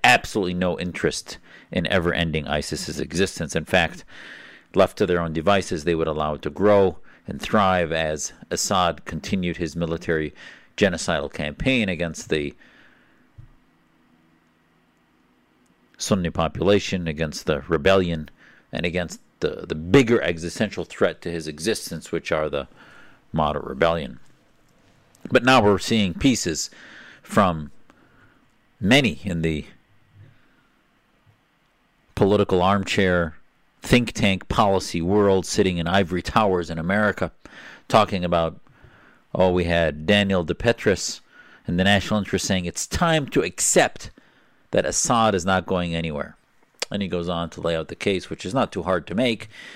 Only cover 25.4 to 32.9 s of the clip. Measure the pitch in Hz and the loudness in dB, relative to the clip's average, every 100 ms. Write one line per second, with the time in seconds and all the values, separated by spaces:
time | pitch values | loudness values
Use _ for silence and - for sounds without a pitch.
25.4 | 123 131 104 92 - 113 95 82 139 113 | 4 6 6 4 2 0 0 2 2 2
26.4 | 90 76 - - - - - - - 107 | -2 -4 -8 -12 -20 -20 -20 -20 -2 2
27.4 | 92 82 71 - - _ _ _ _ _ | 4 2 -6 -14 -20 _ _ _ _ _
28.4 | _ _ _ - 95 139 120 - 101 82 | _ _ _ -4 4 4 4 -2 -4 -2
29.4 | 82 76 - - _ _ _ - - - | 0 -2 -6 -18 _ _ _ -20 -20 -20
30.4 | _ _ _ _ _ _ _ _ _ _ | _ _ _ _ _ _ _ _ _ _
31.4 | _ _ _ _ _ _ _ - 98 101 | _ _ _ _ _ _ _ -4 0 0
32.4 | 101 92 92 101 92 | 0 0 0 0 -2